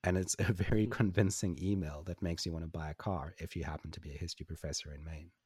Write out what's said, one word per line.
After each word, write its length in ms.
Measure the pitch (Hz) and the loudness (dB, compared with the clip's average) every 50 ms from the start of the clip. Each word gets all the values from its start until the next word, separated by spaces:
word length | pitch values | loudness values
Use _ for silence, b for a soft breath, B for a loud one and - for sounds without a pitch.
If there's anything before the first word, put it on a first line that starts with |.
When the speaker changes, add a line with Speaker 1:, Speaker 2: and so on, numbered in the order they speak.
| - | 4
Speaker 1:
And 120 | 92 90 92 | 4 4 4
it's 180 | 92 - - - | 2 2 2 2
a 120 | 95 92 | 4 2
very 340 | 110 90 95 - 98 107 107 | 4 2 4 4 4 4 4
Speaker 2:
Hmm. 60 | 107 | 2
Speaker 1:
convincing 680 | - - 113 101 90 - 107 95 95 - - 95 85 65 | 4 4 2 4 6 6 4 4 4 2 0 0 0 0
email 420 | 87 98 101 98 87 76 73 73 80 | 2 2 2 2 2 -2 -4 -6 -6
that 180 | 90 87 - | -6 -6 -2
makes 240 | - 87 85 80 - | 0 -2 0 0 -2
you 80 | - 82 | -4 -2
wanna 140 | 80 82 82 | -4 -4 -4
buy 220 | - 85 78 76 | -4 -4 -4 -4
a 60 | 76 | -4
car 400 | _ - 104 95 85 67 80 87 - | _ -2 0 0 0 -2 -4 -8 -8
if 180 | - - - | -10 -6 -4
you 100 | 87 78 | -4 -4
happen 260 | 76 76 76 - 82 | -2 -4 -6 -6 -8
to 80 | 80 - | -10 -10
be 160 | - 76 71 | -10 -10 -8
a 20 | 73 | -6
history 280 | 92 82 - - - | -6 -6 -6 -8 -8
professor 480 | - 82 - - 78 - - - 76 73 | -10 -8 -6 -6 -4 -4 -4 -6 -6 -10
in 100 | 71 76 | -10 -8
Maine. 280 | 80 82 76 80 85 _ _ _ | -8 -8 -8 -10 -14 _ _ _